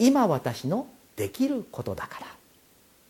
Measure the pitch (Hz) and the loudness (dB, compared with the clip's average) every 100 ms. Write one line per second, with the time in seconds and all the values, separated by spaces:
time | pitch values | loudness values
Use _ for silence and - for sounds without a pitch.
0 | 240 277 220 135 127 117 127 208 - - | 4 6 4 2 0 -4 -2 -4 -4 -14
1 | _ - - - 269 269 - - 107 95 | _ -6 -4 0 0 0 -6 -8 -6 -6
2 | - - - - _ _ _ _ _ _ | -8 -12 -16 -18 _ _ _ _ _ _
3 | _ | _